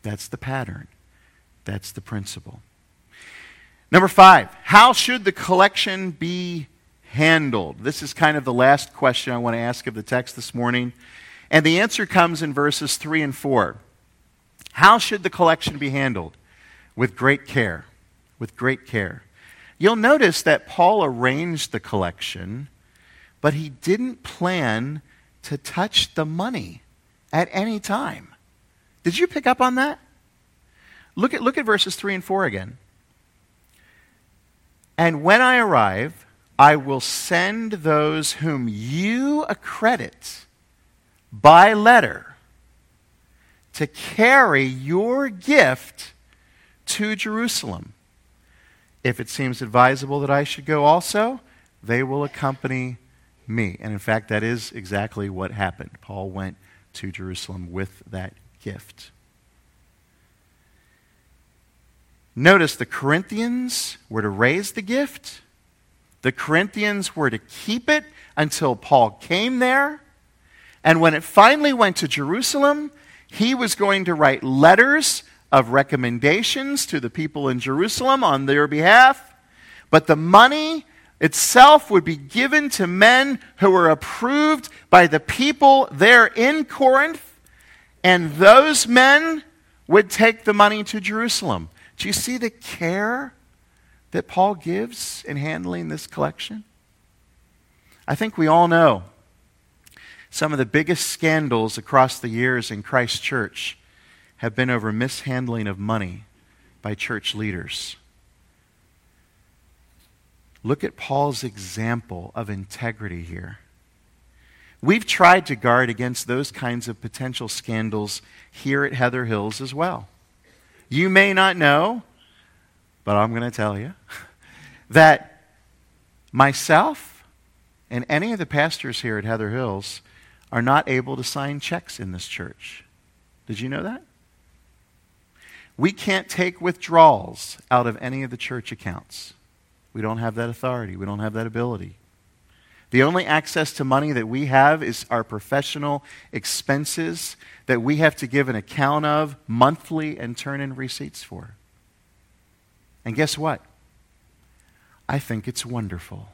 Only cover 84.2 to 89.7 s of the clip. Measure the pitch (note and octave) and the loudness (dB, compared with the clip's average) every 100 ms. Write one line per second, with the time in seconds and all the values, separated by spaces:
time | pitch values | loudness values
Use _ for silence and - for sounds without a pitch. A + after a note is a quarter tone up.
84.2 | A#3 C#4+ D4+ D4+ - - _ F3+ F3 D#3 | -2 0 2 0 -4 -20 _ 8 8 2
85.2 | - - C4+ D4 C#4 C4+ - C#3 G3+ B3 | -4 -2 -2 4 6 6 4 4 6 8
86.2 | A3 - B3 D#4 D4 - C4+ C4 D4+ D#4+ | 6 2 0 0 -6 2 4 4 0 -6
87.2 | - _ _ _ _ _ _ _ F3+ F3+ | -18 _ _ _ _ _ _ _ 2 2
88.2 | E3 D3 F#3+ B3 D4+ D4 A3+ A#3+ C4 C#4+ | 0 6 8 10 8 0 4 6 6 6
89.2 | E4 D#4 - _ _ | 4 -6 -10 _ _